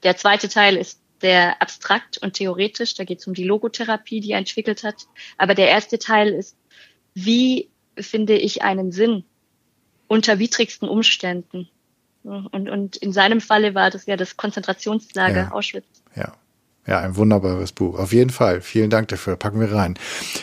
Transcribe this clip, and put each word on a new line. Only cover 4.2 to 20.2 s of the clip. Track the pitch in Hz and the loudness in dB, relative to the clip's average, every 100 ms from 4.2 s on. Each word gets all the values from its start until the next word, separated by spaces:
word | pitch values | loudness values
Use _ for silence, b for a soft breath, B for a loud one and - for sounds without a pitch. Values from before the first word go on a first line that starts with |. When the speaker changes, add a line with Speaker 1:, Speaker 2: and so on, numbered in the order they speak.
Speaker 1:
die | 208 | -4
er | 196 | -4
entwickelt | 196 226 214 208 | -4 -4 -4 -4
hat. | 214 - - B B - | -6 -10 -16 B B 0
Aber | 190 | 2
der | 196 180 | 6 6
erste | 208 - 226 | 4 2 -6
Teil | - 220 214 | 2 2 2
ist, | 190 - _ _ b b b _ | 0 -6 _ _ b b b _
wie | 185 196 240 254 254 - _ _ - | -6 0 2 4 0 -4 _ _ -16
finde | - 214 214 208 | -6 -2 2 2
ich | 208 - | 2 0
einen | 202 190 185 | -2 -2 -4
Sinn | 180 226 202 - _ _ _ _ _ _ _ - | 0 0 0 -6 _ _ _ _ _ _ _ 0
unter | 220 220 202 | 0 2 2
widrigsten | 233 - 220 - 202 | 0 0 -2 -4 -2
Umständen? | 214 226 - 180 180 175 180 175 _ _ _ _ _ | 0 2 0 -2 -6 -8 -12 -14 _ _ _ _ _
Und, | 208 202 202 196 202 | -14 -12 -10 -8 -6
und | 202 196 - | -6 -6 -6
in | 202 | -4
seinem | 190 196 226 | 2 2 2
Falle | - 214 208 | 2 2 2
war | 190 190 | 2 0
das | 190 - | 0 -6
ja | 185 | -4
das | 185 - | -6 -6
Konzentrationslager | 208 202 190 185 214 220 - 190 185 - | -6 -6 -6 -6 -4 -4 -4 -2 0 0
Speaker 2:
Ja. | 185 | -2
Speaker 1:
Auschwitz. | - - - - _ _ - | -4 -6 -8 -14 _ _ -10
Speaker 2:
Ja. | - - _ _ _ _ | -10 -10 _ _ _ _
Ja, | - 95 | -4 -2
ein | 92 | -2
wunderbares | 92 107 101 92 92 90 | 2 4 4 2 -2 -4
Buch. | - 90 87 | -2 -2 -2
Auf | 92 | 2
jeden | 117 127 | 4 4
Fall. | - 110 90 | 2 2 2
Vielen | - 113 107 | 0 0 2
Dank | 110 107 | 2 0
dafür. | 95 101 90 | -6 -6 -4
Packen | 104 107 | -4 -2
wir | 107 | 0
rein. | 104 87 90 B B | 2 0 -4 B B